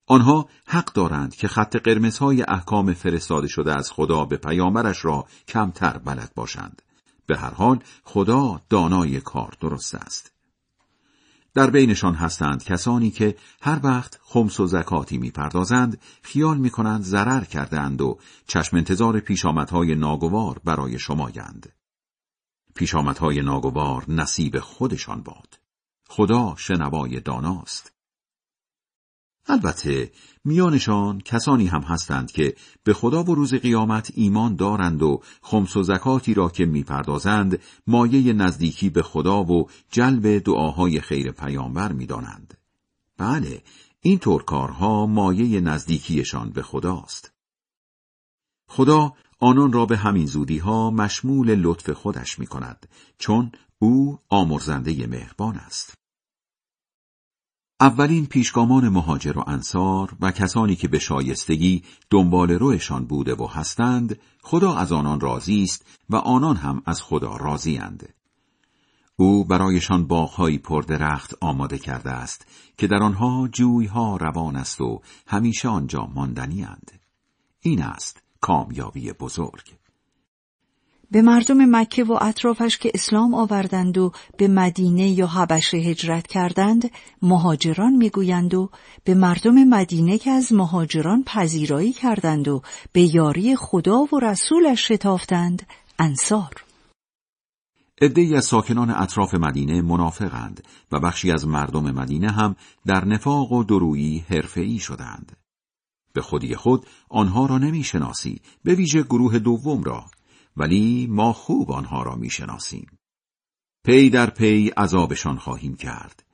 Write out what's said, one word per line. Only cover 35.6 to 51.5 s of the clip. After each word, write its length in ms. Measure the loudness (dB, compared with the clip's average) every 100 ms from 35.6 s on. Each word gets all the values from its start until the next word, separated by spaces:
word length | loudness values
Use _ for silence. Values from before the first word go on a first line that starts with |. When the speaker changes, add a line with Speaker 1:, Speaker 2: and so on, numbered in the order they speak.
| 0 0
Speaker 1:
و 60 |
زکاتی 500 | 0 0 0 0 0
را 160 | 0 0
که 160 | 0 0
می‌پردازند 920 | -2 -4 -6 -4 -4 0 0 0 -2 -6 -12 0
مایه 460 | 2 4 2 2
نزدیکی 560 | 2 0 0 -4 -2 -2
به 140 | 0
خدا 400 | -2 -2 0 0
و 260 | 2 0 0 -8 _
جلب 480 | 0 2 2 2 2
دعاهای 640 | 2 0 0 0 0 0
خیر 300 | -2 -4 -4
پیامبر 600 | -8 -8 -8 -6 -6 -6
می‌دانند. 680 | -6 -8 -10 -12 -18 -20 -20 _ _ _ _ _ -8
بله، 460 | -4 -4 -4 -10 -18 -20 _ _
اینطور 420 | 0 2 2 0
کارها 600 | -2 -4 -4 -2 0 0 0
مایه 560 | 2 2 2 0 0
نزدیکیشان 880 | 0 -2 -2 -4 -2 -4 -4 -6 -8
به 120 | -10
خداست. 720 | -8 -6 -4 -6 -10 -18 -20 _ _ _ _ _ _ _ _ _ _ _ _ _ -6
خدا 460 | 2 4 4 2 -4 _ 0
آنان 320 | 4 4 4
را 140 | 2 0
به 120 | 0
همین 280 | 0 0 0
زودی‌ها 640 | -2 -4 -4 -2 -2 0
مشمول 640 | 0 -2 -4 -2 0 2